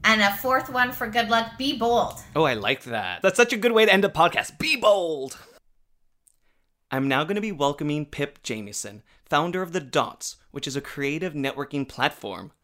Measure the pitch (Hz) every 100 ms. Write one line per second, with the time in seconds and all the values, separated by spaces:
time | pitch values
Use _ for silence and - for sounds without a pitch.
0 | 208 220 202 202 262 262 - 254 247 254
1 | 233 226 220 226 226 - 269 254 233 240
2 | 165 - - 147 156 113 101 135 123 113
3 | 92 90 196 190 233 240 233 220 220 190
4 | 196 175 170 - - - 311 285 - 196
5 | 170 147 131 - - - _ _ _ _
6 | _ _ _ _ _ _ _ _ _ 135
7 | 135 131 156 202 214 165 143 143 147 151
8 | 147 - 143 - - 110 104 104 104 104
9 | _ _ _ 147 170 180 170 175 135 147
10 | 110 60 - - _ 143 139 135 135 -
11 | 139 156 185 147 135 135 143 143 135 -
12 | 135 - 107 90 95 _